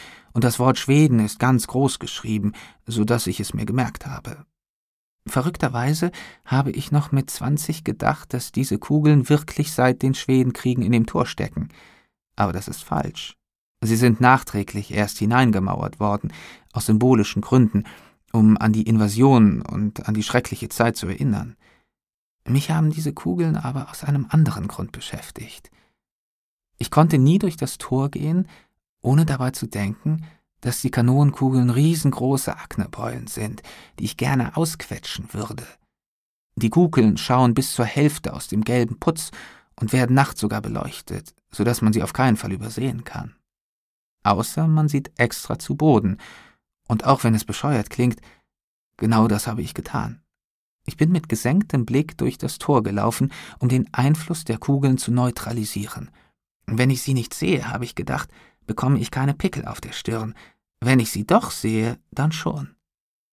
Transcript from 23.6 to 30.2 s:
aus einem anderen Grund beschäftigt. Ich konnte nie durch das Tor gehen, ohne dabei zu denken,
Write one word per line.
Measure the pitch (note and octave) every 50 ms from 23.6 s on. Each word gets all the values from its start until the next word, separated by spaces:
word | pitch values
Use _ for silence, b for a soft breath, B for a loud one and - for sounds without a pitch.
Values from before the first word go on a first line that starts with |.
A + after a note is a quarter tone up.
| D#3 B2+ C3 C#3 - -
aus | - - -
einem | C#3+ C#3+ C#3 C3 -
anderen | - D#3+ D#3 - G#2 G2+ F2+ G2+
Grund | - - F#2+ -
beschäftigt. | - - - - - G#2+ - - - - A2+ - - - _ - _ _ _ _ _ _ _ _ _ _ _ _ _ _ _ _ _ _ _ _ _
Ich | - A#2 -
konnte | - D3+ D#3+ E3 D#3+
nie | C3+ C3 C#3+ E3+ G3+
durch | G#3+ F3+ D#3+
das | - D3+ C3+ - -
Tor | - - C3 C3 C3+ C#3
gehen, | C#3+ - C#3+ D3+ E3 F3+ F#3+ b b b b b b b _ _ _ _
ohne | - B2 C3+ D3+ E3
dabei | D#3 C#3 B2+ B2+ B2+
zu | B2+ - -
denken, | A2 - G2+ G2+ G2 G#2+ - - D3+ D#3 D#3+